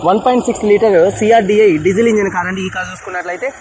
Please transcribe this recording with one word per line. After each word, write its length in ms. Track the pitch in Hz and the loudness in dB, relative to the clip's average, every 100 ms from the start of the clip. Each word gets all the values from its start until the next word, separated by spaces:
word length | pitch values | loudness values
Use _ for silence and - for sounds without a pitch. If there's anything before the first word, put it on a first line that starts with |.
| 160 | 2
వన్ 100 | 202 254 | 0 2
పాయింట్ 200 | 247 254 | 0 -2
సిక్స్ 160 | - 208 | -2 0
లీటర్ 260 | 208 220 185 180 202 | 2 4 4 2 0
సిఆర్డిఐ 520 | 214 226 190 208 214 151 170 | 2 2 4 2 2 2 0
డీజిల్ 240 | 196 233 | 0 2
ఇంజన్ 180 | 214 196 180 | 0 -2 -4
కార్ 100 | 180 | -6
అండి 100 | 190 185 | -6 -8
ఈ 20 | 185 | -8
కారు 120 | 180 | -10
చూసుకున్నట్లయితే. 580 | 185 - 370 175 359 262 - | -12 -12 -10 -10 -8 -8 -10